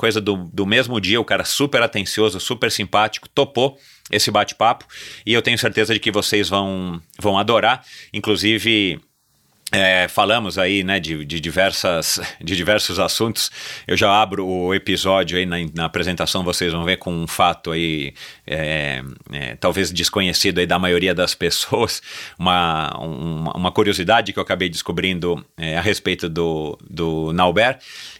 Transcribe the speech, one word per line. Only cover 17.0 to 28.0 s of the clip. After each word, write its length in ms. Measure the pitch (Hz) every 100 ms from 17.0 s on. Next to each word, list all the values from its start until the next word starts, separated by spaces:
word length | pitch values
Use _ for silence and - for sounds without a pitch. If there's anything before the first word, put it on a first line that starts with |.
| -
um 120 | 85 82
fato 460 | - 90 82 -
aí, 420 | 82 82 78 69 - - - -
é, 560 | 78 78 78 73 65 67 62 -
é, 240 | 71 65 58
talvez 340 | 92 87 87
desconhecido 720 | 87 87 101 92 85 98 90
aí 60 | 87
da 120 | 90
maioria 360 | 92 87 92
das 200 | 87 87
pessoas, 680 | - 85 - - 113 117 - - - - -
uma, 520 | 87 90 85 80 73 -
uma, 560 | 80 67 82 78 80 -
uma 160 | 92
curiosidade 640 | - 107 95 90 113 101
que 60 | 101
eu 40 |
acabei 240 | 90 92 90
descobrindo, 800 | 82 - 87 92 90 87 85 - -
é, 220 | 80 80
a 40 |
respeito 460 | 85 98 95 90 87
do, 500 | 82 82 80 76 - -
do 420 | 80 82 80 80
Nauber. 480 | 85 92 87 120 135 - -